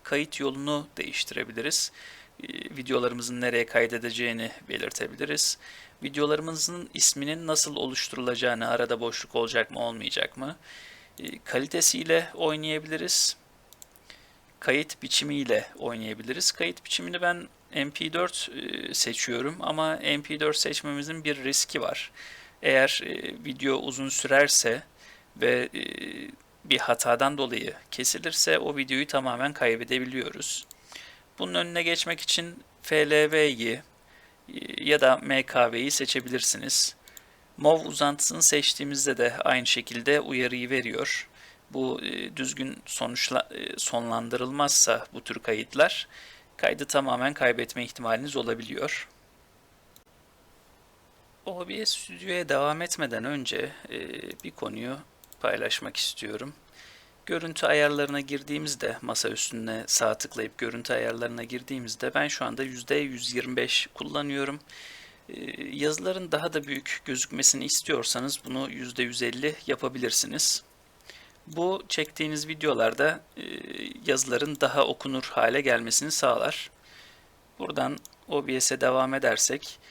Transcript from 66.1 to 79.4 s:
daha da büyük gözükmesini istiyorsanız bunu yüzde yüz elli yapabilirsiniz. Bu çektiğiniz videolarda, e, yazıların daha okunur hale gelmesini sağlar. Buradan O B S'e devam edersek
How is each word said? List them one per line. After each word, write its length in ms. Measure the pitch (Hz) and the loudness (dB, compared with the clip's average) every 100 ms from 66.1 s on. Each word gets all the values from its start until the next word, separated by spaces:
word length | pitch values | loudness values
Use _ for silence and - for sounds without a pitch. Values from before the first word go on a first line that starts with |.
| 185 175 | -4 -2
daha 220 | 151 170 | -2 0
da 100 | 156 | -4
büyük 380 | 143 139 - - - | -4 -6 -6 -6 -4
gözükmesini 600 | 127 - - 135 135 - | -4 -4 4 4 4 2
istiyorsanız 800 | - - 139 113 123 135 - - | 0 2 0 0 -2 -2 -4 -6
bunu 240 | 131 135 | -4 -4
yüzde 320 | 131 123 123 | -6 -6 -2
yüz 200 | 123 117 | -2 0
elli 320 | 120 123 147 151 - | -2 0 -2 -2 -2
yapabilirsiniz. 960 | 131 131 131 123 - - 151 - - - _ _ _ - - - - - | -2 -2 -2 0 2 0 2 2 2 -4 _ _ _ -20 -20 -20 -20 -10
Bu 360 | 156 175 190 - | -2 0 0 -2
çektiğiniz 580 | - 156 - 156 151 151 | -2 -2 -2 -4 -4 -6
videolarda, 760 | 156 151 120 113 117 147 156 - - | -2 2 4 4 4 2 2 -6 -14
e, 40 | 50 - - - - - - | -12 -10 -10 -8 -10 -6 0
yazıların 520 | 131 131 120 147 143 | 0 2 0 -2 0
daha 240 | 131 139 139 | 2 4 2
okunur 380 | - 139 131 | 0 -4 -4
hale 380 | - - 113 131 | -2 2 4 4
gelmesini 500 | 135 117 117 - 147 | 4 2 2 0 2
sağlar. 600 | - 135 113 113 - - - - - - - - _ _ - | 2 2 4 2 -2 -8 -16 -20 -20 -20 -20 -20 _ _ -10
Buradan 380 | - - 131 147 - _ - | -6 -2 -2 -4 -12 _ -4
O 200 | 147 135 | -2 0
B 140 | 127 | 0
S'e 200 | - 131 | 2 4
devam 320 | 127 131 131 | 4 4 2
edersek 640 | 135 127 113 | 2 2 4